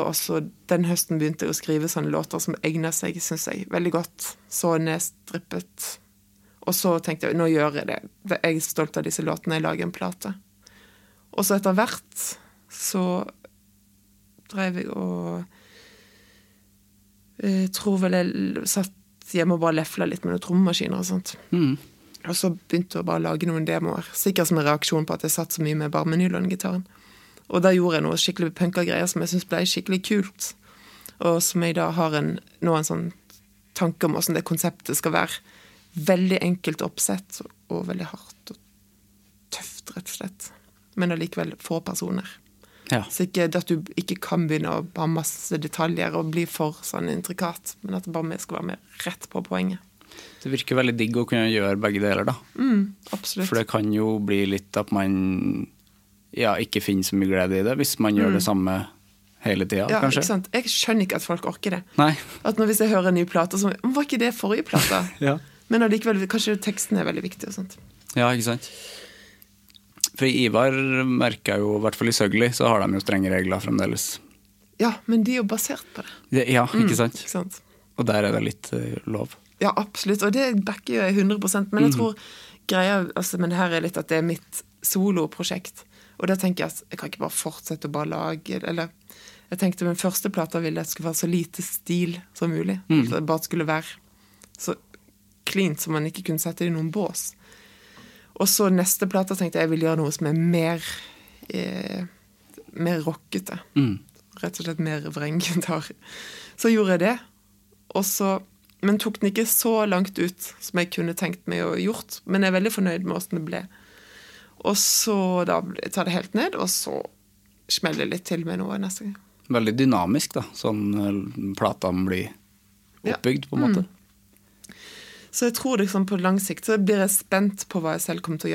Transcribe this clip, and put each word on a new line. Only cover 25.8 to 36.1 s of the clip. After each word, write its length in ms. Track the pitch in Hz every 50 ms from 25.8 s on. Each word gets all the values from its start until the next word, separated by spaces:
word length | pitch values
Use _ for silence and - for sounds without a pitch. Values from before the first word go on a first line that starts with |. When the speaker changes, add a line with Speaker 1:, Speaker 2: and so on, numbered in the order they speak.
| 151 147
Speaker 1:
bare 140 | 156 156 156 165
med 140 | 160 175
nylongitaren. 640 | 185 180 180 175 185 185 185 185 - 185 180 185 185 - - - - - - - - - - - _ -
Og 120 | - 180
da 120 | 175 190 185
gjorde 220 | 185 175 180 165 151
jeg 60 | 156
noe 140 | 156 165 165
skikkelig 340 | - - 180 - 175 165 170
punka 300 | - 185 170 185 180 175 175
greier 220 | 170 170 175 180
som 120 | - 170
jeg 120 | 170 165 175
synes 140 | 180 - -
ble 140 | 170 170 180 185
skikkelig 320 | - - 190 - 190 185 190 -
kult. 460 | 214 202 196 196 - - - - - _ _ - - - - - - - - - - -
Og 220 | - 175 170 170 175
som 220 | - - 180 170
jeg 100 | 170 165
da 140 | 175 165 165
har 240 | 165 175 165 156 151
en, 220 | 151 147 156 170 175 - - _ - 165
nå 140 | 170 165 156
en 100 | 156 -
sånn 160 | 165 165 170 170 - - _ - - - _ _ _ _ _ _ -
tanke 320 | - 185 165 165 - - 165
om 80 | 151
hvordan 220 | 160 - - 165 170
det 80 | 185 -
konseptet 480 | 170 156 - 175 - - - - - -
skal 180 | - 165 160 170
være, 240 | 175 - - - - _ - - - - - - _ _ -
veldig 440 | 170 147 190